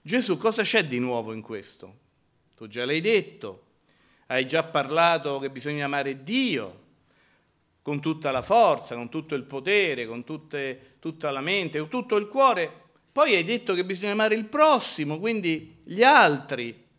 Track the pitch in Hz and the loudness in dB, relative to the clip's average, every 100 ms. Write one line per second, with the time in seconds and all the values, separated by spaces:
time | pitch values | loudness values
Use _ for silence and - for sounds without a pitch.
0 | 151 240 208 165 226 220 202 226 156 123 | 0 0 0 0 0 0 2 2 0 -2
1 | 127 120 110 110 104 107 - - 92 107 | -2 -2 -6 -12 -10 -12 -12 -18 -20 -20
2 | _ _ _ _ _ _ 110 113 123 156 | _ _ _ _ _ _ -12 -6 -2 0
3 | 190 214 - - 107 92 _ _ _ _ | 2 2 0 -12 -14 -14 _ _ _ _
4 | _ _ _ 127 131 160 160 147 131 156 | _ _ _ -2 0 -2 0 -4 0 2
5 | 170 165 156 139 139 135 139 147 143 143 | 4 2 -2 -6 -6 -8 -8 -6 -4 -4
6 | 139 135 135 247 254 143 98 92 _ _ | -4 -8 -4 -2 0 -2 -6 -14 _ _
7 | _ _ _ _ _ _ _ _ - 147 | _ _ _ _ _ _ _ _ -6 -4
8 | 156 156 147 131 120 220 202 135 - 120 | -4 -4 -2 -2 2 4 6 4 -4 -10
9 | 120 160 151 143 123 135 143 208 180 127 | -8 -10 -6 -8 -6 -8 0 2 2 -2
10 | 113 120 123 156 151 143 135 127 - _ | -6 -10 -10 -14 -10 -8 -8 -10 -16 _
11 | 160 160 151 135 147 196 170 147 156 247 | -12 -6 -6 -4 -2 -2 -2 -6 -6 -6
12 | - 208 208 269 269 196 165 - _ _ | 0 -2 0 4 4 4 -2 -6 _ _
13 | _ 269 302 190 170 240 240 180 180 185 | _ 2 4 4 2 -2 0 -2 -2 -4
14 | 208 208 214 220 214 285 311 262 - - | -2 0 2 0 -2 4 6 6 2 -2
15 | 147 156 214 220 175 156 156 - - 180 | -4 -2 -2 -2 -2 -4 -6 -20 -10 4
16 | 254 294 185 143 - 127 117 110 _ | 6 8 6 4 -4 -6 -6 -10 _